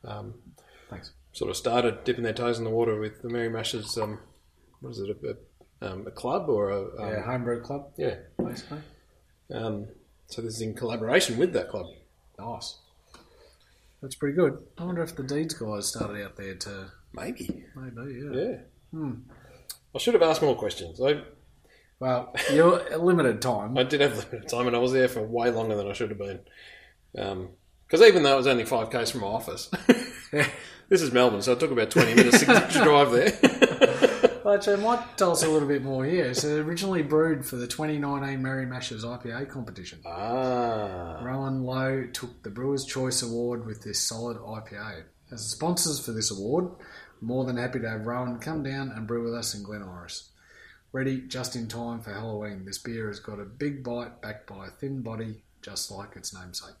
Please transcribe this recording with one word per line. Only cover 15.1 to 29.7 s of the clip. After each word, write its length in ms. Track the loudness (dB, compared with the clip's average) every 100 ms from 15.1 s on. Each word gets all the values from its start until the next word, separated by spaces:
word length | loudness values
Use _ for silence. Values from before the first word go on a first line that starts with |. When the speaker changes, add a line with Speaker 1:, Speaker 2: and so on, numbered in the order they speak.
| -6
Speaker 2:
the 60 |
Deeds 320 | -4 -2 -2
guys 320 | -4 -6 -4 -4
started 340 | -4 -6 -6
out 140 | -10 -12
there 180 | -12 -10
to 340 | -12 -12 -16 -20 -18
Speaker 1:
Maybe. 500 | -12 -10 -8 -8 -10 -10 -14
Speaker 2:
Maybe, 440 | -14 -12 -12 -12
yeah. 200 | -8 -4
Speaker 1:
Yeah. 160 | -4 -6 -14 _ _
Speaker 2:
Hmm. 200 | -8 -8 -8 -14 -20 -20 -20 -20 -20 _
Speaker 1:
I 40 | -2
should 160 | 2
have 80 | 6
asked 200 | 6 6
more 140 | 4 2
questions. 440 | 0 -4 -12 -2
I 220 | 0 0 -4 -20 -20 _ _ _ _ _
Speaker 2:
Well, 340 | -2 -2 -2 -4 2
you're 300 | 8 8 8 0
a 60 | 0
limited 420 | 4 4 4 2
time. 380 | 0 0 0 0
Speaker 1:
I 60 |
did 160 | 2 4
have 160 | 2 2
limited 320 | -8 -12 -4
time, 180 | 0 2
and 80 |
I 60 | 2
was 120 | 2
there 140 | 4 2
for 140 | 2
way 280 | -4 0 0
longer 260 | 0 -2 -2
than 100 | -4
I 40 |
should 180 | -4 -4
have 80 | -4
been. 220 | -8 -10 -14 -20 -20 -20 -20 _ _ -8
Um, 340 | -6 -6 -10 -14 _ _ _
'cause 140 | 10
even 220 | 10 10
though 100 | 6
it 40 | 6
was 100 | 4
only 160 | 2
five 260 | 2 0 0
Ks 220 | -2 -2
from 80 | -4
my 80 | -4
office, 420 | -4 -6 -10 -8